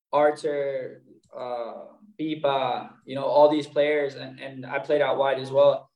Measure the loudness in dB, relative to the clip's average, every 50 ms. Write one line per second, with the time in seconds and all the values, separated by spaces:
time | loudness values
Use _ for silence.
0 | _ _ 0 2 2 2 0 -2 -4 -4 -4 -4 -4 -4 -4 -6 -8 -10 -14 -18
1 | _ _ -20 _ _ _ -16 -14 -10 -10 -8 -8 -10 -10 -12 -14 -18 -20 -20 _
2 | -20 -20 _ -10 -8 -8 -6 -4 -2 -2 0 0 -2 -2 -4 -6 -8 -12 -18 _
3 | _ -12 -10 -8 -4 2 6 6 6 8 6 2 -2 -2 0 0 2 2 2 0
4 | -2 -4 -6 -10 -14 -16 -16 -14 -14 -14 -14 -14 -10 -8 -6 -6 -2 0 2 2
5 | 2 2 2 2 2 2 0 -2 -4 0 4 6 6 6 6 4 -2 _ _